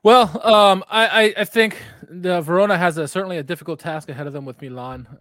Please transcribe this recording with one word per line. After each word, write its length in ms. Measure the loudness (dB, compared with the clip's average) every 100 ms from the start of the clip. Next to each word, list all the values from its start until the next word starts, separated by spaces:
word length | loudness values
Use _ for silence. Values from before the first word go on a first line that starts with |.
Well, 220 | 6 6 4 0
um, 400 | 4 6 6 4 0
I, 180 | 0 2
I, 260 | 2 2 0
I 20 |
think 340 | -4 0 -2 -4 -20 -20 -20
the 320 | -8 -4 -2
Verona 360 | 0 0 2 2
has 200 | 0 -2
a, 100 | -6
certainly 300 | -8 -8 -8
a 60 |
difficult 360 | -8 -10 -10 -12
task 280 | -10 -12 -12
ahead 160 | -14 -12
of 60 |
them 120 | -12 -16
with 140 | -16
Milan. 440 | -16 -14 -14 -14 -18 -20